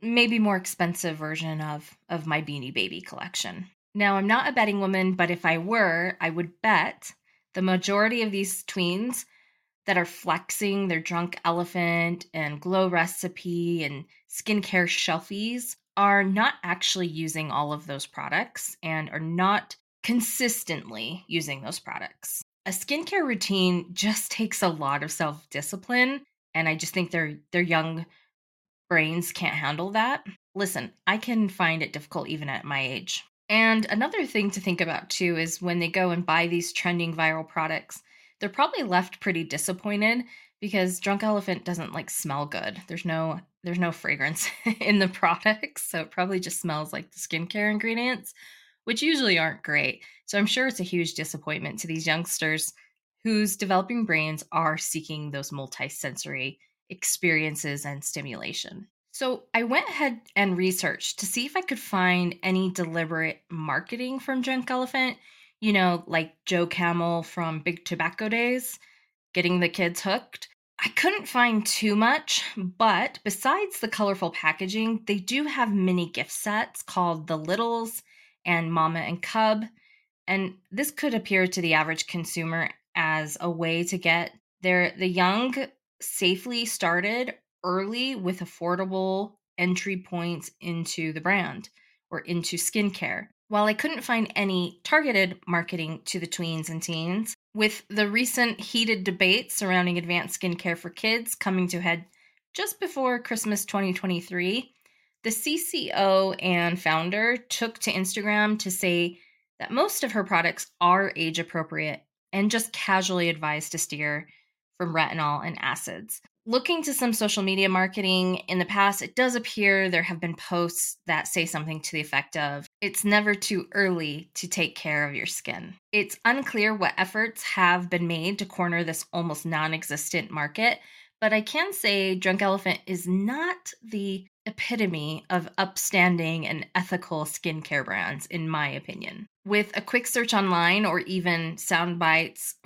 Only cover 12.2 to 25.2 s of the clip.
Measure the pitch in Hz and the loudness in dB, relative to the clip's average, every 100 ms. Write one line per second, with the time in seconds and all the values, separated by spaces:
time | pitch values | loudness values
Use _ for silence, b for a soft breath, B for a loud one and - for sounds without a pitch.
12.2 | - 165 151 147 180 190 185 175 175 - | -6 -6 -4 -4 0 2 4 4 2 -2
13.2 | 180 180 180 175 170 170 147 139 170 b | -8 -8 -6 -2 0 0 -2 -6 -12 b
14.2 | b - - 208 - 185 175 - - 165 | b -8 -2 0 2 2 2 2 0 -2
15.2 | - 202 220 247 240 - _ - 202 202 | -4 -6 -4 -4 -6 -12 _ 4 6 6
16.2 | 190 196 233 - 180 180 - 190 175 156 | 4 4 2 0 -4 -2 0 0 -2 -2
17.2 | 160 160 151 139 147 151 160 139 - - | -4 -4 -2 -2 -2 -4 -6 -8 -8 -10
18.2 | 143 160 240 - - - 160 160 156 156 | -2 -2 -2 -6 -12 -8 -4 -4 -4 -4
19.2 | 160 170 185 202 - - _ _ - 240 | -2 2 4 4 0 -12 _ _ 0 0
20.2 | 226 - 247 - - 151 - 110 110 180 | 0 0 0 0 -4 -6 -8 -10 -8 -8
21.2 | - 165 147 135 117 - - - - - | -4 -2 -2 -6 -8 -8 -8 -10 -10 -12
22.2 | - - - _ - 185 - 294 339 403 | -10 -10 -10 _ -6 -6 -2 -4 0 0
23.2 | 294 214 - 196 185 180 170 180 208 214 | 2 0 0 4 4 4 0 -2 0 0
24.2 | - - 220 - 185 156 139 143 151 - | -2 -2 -2 0 0 0 0 0 -2 -2